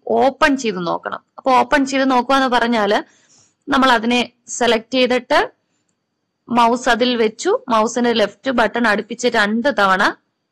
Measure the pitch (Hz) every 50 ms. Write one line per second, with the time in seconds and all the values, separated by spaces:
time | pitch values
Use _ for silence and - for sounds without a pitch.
0 | _ - 220 233 240 277 269 - 311 302 277 262 - 220 180 185 175 165 170 180
1 | - 202 - - - _ _ - - 269 254 247 247 247 294 294 269 269 269 269
2 | 269 262 262 247 240 247 269 269 262 262 247 240 233 233 240 220 208 202 208 262
3 | 320 - _ _ _ _ _ _ _ _ _ _ _ - 277 269 262 262 240 226
4 | 214 240 240 247 233 - - _ _ - - - 247 233 233 240 233 - - 262
5 | 254 233 247 247 247 _ 294 330 427 508 - _ _ _ _ _ _ _ _ _
6 | _ _ _ _ _ _ _ _ _ - 233 240 233 226 240 247 247 262 233 220
7 | 247 247 247 233 226 220 - - - 349 427 523 - - 226 220 214 233 233 247
8 | 240 240 226 226 208 196 - _ _ 262 262 240 226 208 214 240 240 220 202 208
9 | 214 - 240 - - 247 233 226 208 202 214 233 226 285 - - 202 196 185 185
10 | 220 311 - - _ _ _ _ _ _